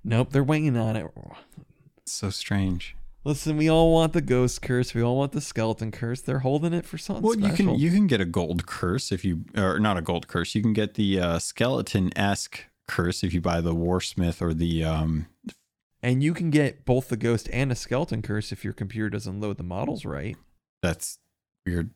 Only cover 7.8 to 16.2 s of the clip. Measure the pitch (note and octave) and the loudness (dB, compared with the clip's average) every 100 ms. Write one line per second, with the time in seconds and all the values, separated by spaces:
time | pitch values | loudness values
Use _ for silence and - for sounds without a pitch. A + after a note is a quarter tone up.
7.8 | D#3 F#3+ G3+ A2+ F2+ F2 E2 F2 - - | 4 4 4 4 2 0 0 -2 -4 -4
8.8 | F2+ F#2 - G2 G2+ E2 - - F#2+ E2 | 0 0 -2 -2 -2 -2 -4 0 2 4
9.8 | G#2+ F#2 D#2+ F2 - F2+ E2+ A2 A2+ G#2+ | 2 2 0 -2 -2 -2 0 2 2 2
10.8 | G#2 - G2+ F#2+ F2 E2+ - - A#2+ C3 | 0 0 2 2 2 0 -4 -2 0 0
11.8 | G#2 G#2 F2+ - G2+ G2 - - - _ | 0 0 0 0 0 0 -4 -12 -18 _
12.8 | - - F2 E2+ F#2 E2+ E2+ E2+ E2+ E2 | -6 -2 -2 0 -2 0 0 0 0 0
13.8 | E2+ F2+ - - E2+ D#2+ F2 D#2+ E2+ E2 | 0 0 -2 -2 -2 0 -2 0 0 0
14.8 | D#2+ D#2+ D#2+ D#2 D#2+ _ - - _ _ | 0 0 0 -2 -4 _ -18 -18 _ _
15.8 | _ _ A#2+ B2+ | _ _ -2 2